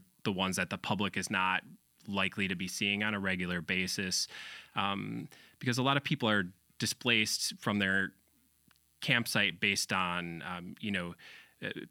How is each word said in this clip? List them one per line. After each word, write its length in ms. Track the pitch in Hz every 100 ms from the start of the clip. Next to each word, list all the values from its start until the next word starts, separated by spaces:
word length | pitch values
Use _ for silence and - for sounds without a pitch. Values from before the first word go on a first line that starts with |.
| - _
the 80 | 110
ones 240 | 95 95 92
that 140 | 90
the 80 | 95
public 380 | - 101 101 98
is 120 | 92
not 320 | 98 92 92 - - _ _ -
likely 380 | 98 95 - 95
to 60 |
be 140 | 90 92
seeing 340 | - 101 101
on 120 | 107
a 60 | 104
regular 400 | 95 92 90 87
basis, 680 | 80 92 92 - 95 - - - - - - 104
um, 520 | 101 98 104 113 - - - -
because 200 | 127 120
a 40 |
lot 140 | 131 139
of 80 |
people 240 | - - 113
are 160 | 104 90 - _ -
displaced 760 | 107 - 123 113 107 - - 104
from 200 | - 104
their 340 | 95 98 95 - _ _ _ _ _ _ _ -
campsite 600 | - 123 113 110 101 85
based 320 | 104 95 -
on, 500 | 95 90 87 85 82
um, 320 | - 90 90 -
you 100 | 107
know, 240 | 95 87 85 - - - -
uh, 60 | 101 - -